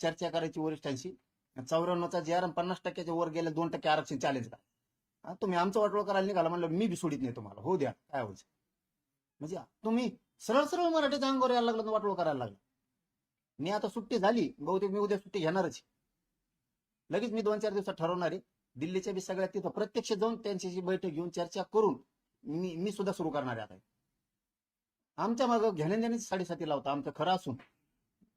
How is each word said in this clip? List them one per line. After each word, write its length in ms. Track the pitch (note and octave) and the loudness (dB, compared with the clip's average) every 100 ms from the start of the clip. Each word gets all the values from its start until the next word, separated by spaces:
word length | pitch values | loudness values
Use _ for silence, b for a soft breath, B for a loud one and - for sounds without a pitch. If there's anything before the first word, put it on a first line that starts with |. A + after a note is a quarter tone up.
चर्चा 280 | E3 D#3 E3+ | -2 0 -2
करायची 300 | E3 D#3+ D#3+ | 0 -2 -2
वरिष्ठांशी. 540 | D#3 D#3 D3 B2+ - - _ _ _ - C3 | -2 -2 -4 -4 -6 -12 _ _ _ -14 0
चौऱ्याण्णवचा 500 | E3 E3+ F3 E3+ F3+ | 2 2 2 0 -2
जीआर 240 | D#3 F3 | 2 2
आणि 80 | F3+ | 2
पन्नास 300 | D#3+ F3+ F3+ | 0 -2 -4
टक्क्याच्या 300 | F#3 F3 E3+ | -4 -6 -2
वर 160 | E3+ D#3+ | 0 0
गेल्या 240 | D#3+ E3 | 0 0
दोन 160 | D#3 E3 | 0 -2
टक्के 200 | D3+ D#3 | 0 2
आरक्षण 280 | D3+ C#3+ C#3 | 2 0 -2
चॅलेंज 320 | D3 C3+ A#2 | 0 0 -4
करा. 80 | - _ _ _ _ _ _ - | -12 _ _ _ _ _ _ -14
हा, 60 | |
तुम्ही 240 | F#3 G3+ F3 | -4 0 2
आमचं 220 | F#3 G#3+ | 2 4
वाटोळं 240 | G#3 G3+ | 4 2
करायला 240 | G3 G3 F#3+ | 2 2 2
निघाला 220 | F#3+ E3 | 2 2
म्हणलं, 180 | F3 E3 | 0 0
मी 200 | E3+ A3 | 0 0
बी 80 | F3 | 0
सोडित 240 | E3 C#3+ | -2 -2
नाही 140 | B2+ A#2+ | -2 -6
तुम्हाला, 260 | G#2 G2 | -10 -6
होऊ 160 | C3+ F#3 | -2 0
द्या, 140 | C3 | 0
काय 300 | - _ C#3 | -4 _ -4
व्हायचं. 240 | A2 F#2+ _ _ _ _ _ _ _ _ _ _ | -4 -8 _ _ _ _ _ _ _ _ _ _
म्हणजे 180 | D3+ F3+ - _ | -10 -8 -10 _
तुम्ही 340 | G#3+ A#3 A#3 - _ _ | 0 2 0 -4 _ _
सरळ 260 | - B3+ D4 | 2 2 4
सरळ 180 | F4 | 2
मराठीच्या 460 | E4+ D#4+ C#4+ C#4+ C4+ | 2 4 2 2 2
अंगावर 220 | C4+ B3+ | 4 4
यायला 200 | B3 A#3 | 4 2
लागलं, 200 | A3 A3 | 0 0
वाटोळं 240 | G#3+ G3+ F#3 | 0 0 2
करायला 240 | D#3+ C#3 | 0 0
लागलं. 160 | A#2 G2 _ _ _ _ _ _ _ _ _ - | -4 -8 _ _ _ _ _ _ _ _ _ -6
मी 100 | D#3 | -2
आता 200 | G#3 G#3 | -2 -2
सुट्टी 280 | A#3 A3 A#3+ | -4 -2 2
झाली, 360 | F#3+ A#3 D#3+ - | 4 4 2 -2
बहुतेक 320 | D3 F#3+ G3 | -2 0 2
मी 100 | G3+ | 0
उद्या 200 | G3+ G3 | 0 0
सुट्टी 200 | - G3+ | -2 0
घेणारच. 440 | D#3+ F#3 E3+ - - _ _ _ _ _ _ _ _ _ _ _ - | 2 2 0 -4 -16 _ _ _ _ _ _ _ _ _ _ _ -4
लगेच 220 | F3+ A#3 | -2 0
मी 100 | A3 | 0
दोन 180 | G#3 G#3+ | 0 0
चार 140 | G#3+ | 0
दिवसात 200 | G3 G3 | -2 -4
ठरवणार 380 | F#3+ E3 F3+ E3 | -2 -2 0 0
आहे. 100 | F#3 - _ _ B2 | -2 -10 _ _ -8
दिल्लीच्या 380 | E3 F#3 G3+ | -4 -2 -2
बी 80 | F#3+ | -4
सगळ्या 260 | F#3 F#3+ F#3 | -4 -2 -2
तिथं 160 | G3 F3 | -2 -4
प्रत्यक्ष 440 | F#3+ G#3 A#3 - | -2 -2 -2 -2
जाऊन 300 | G#3 A3+ A3+ | 0 0 0
त्यांच्याशी 380 | G#3+ F#3+ F#3 F3+ | -4 -4 -4 -4
बैठक 280 | F3+ F#3 F#3+ | -2 -2 -2
घेऊन 200 | D3+ F3 | -4 -4
चर्चा 340 | F3 E3+ G3 | -4 -4 -4
करून 380 | F3+ G#3+ A3 B2+ - _ _ _ | 0 4 4 2 -6 _ _ _
मी, 320 | - D#3 F#3 E3 | -8 -4 -4 -4
मी 160 | G3+ | -4
सुद्धा 220 | G#3 G3 | -2 -4
सुरू 160 | F#3 D#3+ | -2 -2
करणार 280 | C#3+ C3 A2+ | -2 -2 -4
आहे 40 | |
आता. 140 | G#2+ F#2+ _ _ _ _ _ _ _ _ _ _ _ _ _ - | -8 -14 _ _ _ _ _ _ _ _ _ _ _ _ _ -4
आमच्या 300 | F#3+ A#3 B3+ | -2 2 4
मागं 220 | A#3 A3 | 4 4
घेण्या 240 | E3+ D#3 A3 | 2 2 2
देण्याची 260 | A#3 A#3 | 0 -2
साडेसाती 460 | - F#3+ F3+ E3+ D#3 | -2 -4 -2 -4 -2
लावता, 220 | C#3+ C3+ | 0 0
आमचं 200 | C#3+ C#3+ - | -2 -4 -2
खरं 200 | E3 F#3 | 2 2
असून. 200 | - A#2+ - _ _ _ _ _ _ | 0 -8 -12 _ _ _ _ _ _